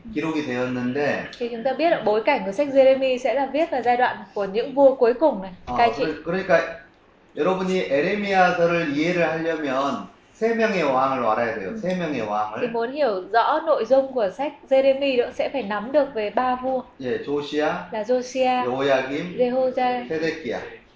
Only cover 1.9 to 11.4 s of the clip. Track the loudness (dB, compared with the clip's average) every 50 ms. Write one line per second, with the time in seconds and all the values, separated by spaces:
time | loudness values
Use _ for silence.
1.9 | 2 2 2 2 2 2 2 2 0 0 0 -4 -2 -2 -2 2 4 6 8 8
2.9 | 6 4 2 0 0 0 0 0 0 0 0 0 0 0 0 0 -2 -2 2 2
3.9 | 2 4 2 0 0 -4 -12 -10 -6 -6 -4 -2 -2 -4 -4 -2 2 6 6 6
4.9 | 6 6 4 4 4 4 2 2 2 0 -6 -12 -14 -16 -12 -6 0 2 2 2
5.9 | 2 0 -2 -2 -4 -6 -4 -4 -2 -2 0 4 2 2 2 0 -8 -12 -16 -20
6.9 | _ _ _ _ _ _ _ _ -4 -2 0 0 0 0 0 -2 -2 -2 0 0
7.9 | 0 0 2 0 0 -2 -2 0 4 4 4 4 4 4 2 2 2 2 0 0
8.9 | 0 0 0 0 2 0 0 0 0 -2 -2 -2 -2 -2 -2 -2 -2 -2 -2 -2
9.9 | -4 -6 -8 -12 -18 _ _ _ _ -4 -2 0 0 2 0 0 2 0 0 2
10.9 | 2 2 2 2 0 0 0 0 2 2